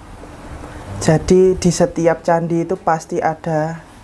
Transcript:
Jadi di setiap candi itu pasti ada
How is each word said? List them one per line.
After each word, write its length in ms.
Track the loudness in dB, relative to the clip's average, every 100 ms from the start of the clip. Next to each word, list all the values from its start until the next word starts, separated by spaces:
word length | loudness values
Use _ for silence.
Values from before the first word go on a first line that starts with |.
| -20 -18 -18 -18 -16 -16 -16 -16 -12 -2
Jadi 560 | 2 2 4 4 4
di 160 | 4 0
setiap 540 | 2 0 2 0 2
candi 400 | 0 0 0 -2
itu 100 | -2
pasti 460 | -2 -2 -2 -4 -4
ada 580 | -2 -4 -4 -2 -2 -6 -16 -20